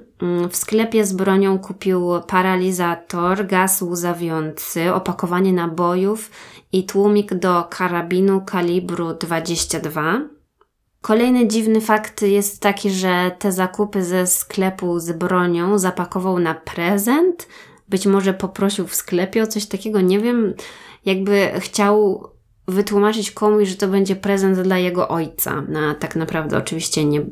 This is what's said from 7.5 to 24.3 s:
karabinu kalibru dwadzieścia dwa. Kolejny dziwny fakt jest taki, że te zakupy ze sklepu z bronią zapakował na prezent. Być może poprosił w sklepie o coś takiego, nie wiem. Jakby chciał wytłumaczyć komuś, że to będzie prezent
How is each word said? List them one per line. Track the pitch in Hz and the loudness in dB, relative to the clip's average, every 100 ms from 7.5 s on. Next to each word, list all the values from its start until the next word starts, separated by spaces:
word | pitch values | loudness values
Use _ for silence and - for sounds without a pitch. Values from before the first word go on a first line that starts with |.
| 175 175 | 0 -2
karabinu | - 180 175 170 185 196 190 | -4 -2 -2 -2 2 2 2
kalibru | 190 185 175 180 180 170 165 | 0 -2 0 0 -2 -4 -4
dwadzieścia | 160 170 165 165 165 - 160 | -4 -4 -4 -2 -4 -4 -4
dwa. | 156 160 156 220 302 - _ _ _ _ _ _ | -4 -4 -2 -2 -4 -14 _ _ _ _ _ _
Kolejny | - 220 247 247 226 | 0 2 4 4 2
dziwny | 220 220 220 | 2 2 2
fakt | 220 214 214 - | 4 0 0 -2
jest | 202 202 202 - | 2 2 0 -2
taki, | 202 196 202 | -2 0 -2
że | 190 185 180 180 180 | 0 2 2 0 -2
te | 202 | -2
zakupy | 185 185 190 208 202 | 0 -2 -2 -2 -2
ze | 175 185 180 | 0 0 0
sklepu | - - - 190 190 180 175 | -2 -4 -2 -2 -2 -4 -2
z | 170 | -4
bronią | 165 180 185 180 170 180 208 | -4 0 2 2 2 2 2
zapakował | 185 180 180 190 185 180 | 2 -2 -4 -2 0 0
na | 170 | 0
prezent. | 160 - - 170 202 214 285 359 349 - - - - - | -2 -8 -4 0 0 2 2 2 0 -8 -20 -20 -20 -4
Być | 190 196 | 0 4
może | 196 190 | 4 2
poprosił | 190 185 - 196 202 170 | 0 -4 -2 -2 0 -4
w | |
sklepie | - - 175 185 226 | -6 -2 -2 0 0
o | 220 | -2
coś | 214 208 | -2 -6
takiego, | 190 220 208 | -6 -2 2
nie | 185 196 | 4 4
wiem. | 233 240 208 - - - - - | 2 2 0 -2 -12 -20 -20 -8
Jakby | 190 190 190 202 190 - | -2 -2 2 2 2 -2
chciał | - - 202 208 208 - - _ _ _ - | -4 0 2 4 2 0 -8 _ _ _ -4
wytłumaczyć | 185 208 202 208 220 196 | -2 0 2 2 2 -4
komuś, | - 214 208 196 | -2 2 4 2
że | 185 | 0
to | 196 | 0
będzie | 196 190 190 | 2 2 0
prezent | 202 | 0